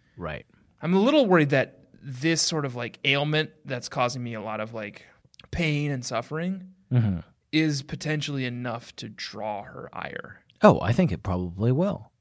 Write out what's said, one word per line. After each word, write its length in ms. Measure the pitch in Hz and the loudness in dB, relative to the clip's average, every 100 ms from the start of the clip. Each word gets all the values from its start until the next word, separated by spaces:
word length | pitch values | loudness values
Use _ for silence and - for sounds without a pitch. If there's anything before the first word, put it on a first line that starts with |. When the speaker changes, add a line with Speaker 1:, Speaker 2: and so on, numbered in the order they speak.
| _ - | _ -10
Speaker 1:
Right. 300 | 82 76 - _ _ - | -8 -8 -12 _ _ -8
Speaker 2:
I'm 120 | 160 | 0
a 60 | 185 | 4
little 260 | 226 302 233 | 4 4 6
worried 240 | 180 143 | 6 6
that 300 | 139 117 - - - | 2 0 -4 -20 -20
this 400 | 143 123 156 160 | -16 -2 0 2
sort 220 | - 160 139 | 2 0 -4
of, 100 | 123 | -4
like, 240 | 120 - | -8 -4
ailment 480 | 139 139 147 151 156 - - | 2 2 2 0 -2 -6 -8
that's 240 | 123 - | -8 -6
causing 340 | - 120 123 | 0 0 0
me 120 | 120 110 | -8 -8
a 60 | |
lot 200 | 104 107 | -6 -6
of, 120 | 107 | -6
like, 320 | 113 104 104 - _ _ _ - | -8 -10 -12 -20 _ _ _ -8
pain 400 | - 160 147 147 | -2 0 0 0
and 120 | 139 123 | -4 -4
suffering 680 | 117 120 151 180 190 - - - | -6 -4 -4 -4 -6 -10 -18 0
Speaker 1:
Mm-hmm. 280 | 127 107 90 - _ - | 2 4 0 -4 _ -2
Speaker 2:
is 320 | 156 160 143 | 0 2 0
potentially 600 | 131 - 151 151 147 139 127 | -6 -8 -4 -4 -4 -4 -4
enough 500 | 123 123 117 - - | -4 -6 -8 -10 -14
to 140 | 117 | -12
draw 540 | 107 - 107 107 104 | -12 -12 -8 -6 -6
her 260 | - - - | -8 -14 -12
ire. 480 | - - - - - _ - | -10 -10 -10 -12 -16 _ 6
Speaker 1:
Oh, 180 | 214 107 | 8 8
I 140 | 90 | 4
think 180 | 120 175 | 2 2
it 100 | 90 | 2
probably 520 | - 90 90 90 113 | -2 -4 -4 0 2
will. 380 | 127 190 - - _ | 2 0 -4 -10 _